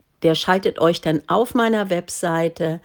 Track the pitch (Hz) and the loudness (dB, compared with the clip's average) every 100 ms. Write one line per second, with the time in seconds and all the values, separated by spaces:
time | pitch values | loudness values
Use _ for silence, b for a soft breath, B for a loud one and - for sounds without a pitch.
0 | _ - 165 160 - 190 196 - 165 165 | _ -2 0 2 0 0 0 0 0 2
1 | 165 151 - 190 240 247 226 214 196 175 | -2 -2 0 0 0 0 0 0 0 -4
2 | 180 - 175 165 165 165 160 165 | -6 -6 -2 0 -2 -2 -4 -4